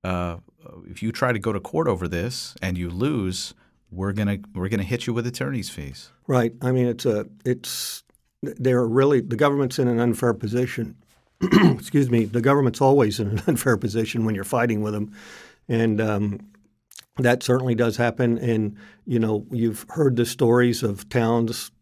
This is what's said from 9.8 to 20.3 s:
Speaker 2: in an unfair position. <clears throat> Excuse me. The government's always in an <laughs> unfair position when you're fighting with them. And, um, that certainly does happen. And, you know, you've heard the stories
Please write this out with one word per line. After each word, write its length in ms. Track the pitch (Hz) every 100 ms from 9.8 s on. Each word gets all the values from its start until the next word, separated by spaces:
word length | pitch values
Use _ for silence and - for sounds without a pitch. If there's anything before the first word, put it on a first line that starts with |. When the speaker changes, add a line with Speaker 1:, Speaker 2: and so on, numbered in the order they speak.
Speaker 2:
in 80 | 123
an 100 | 117
unfair 360 | 120 113 123
position. 600 | 107 107 120 127 - 113 - _ _
<clears throat> 220 | _ _
Excuse 680 | 180 208 180 123 - 147 131
me. 160 | 117 104
The 140 | 120
government's 400 | 135 143 135 -
always 380 | 135 139 110 107
in 100 | 101
an 140 | 110
<laughs> 20 | -
unfair 280 | 131 135 107
position 480 | 113 110 110 117
when 120 | 110 104
you're 80 |
fighting 380 | 98 135 127 107
with 100 | 107
them. 200 | 104 104 - - - - _ -
And, 320 | 117 113 107
um, 400 | 110 104 104 98 - _ _ _ _ - _ -
that 240 | 123 123
certainly 320 | - 127 127
does 220 | 117 120 110
happen. 420 | 120 113 123 117
And, 380 | 123 110 104 104 - _
you 140 | - 117
know, 280 | 110 107 107
you've 340 | 120 113 107 -
heard 260 | 165 143 120
the 100 |
stories 560 | 117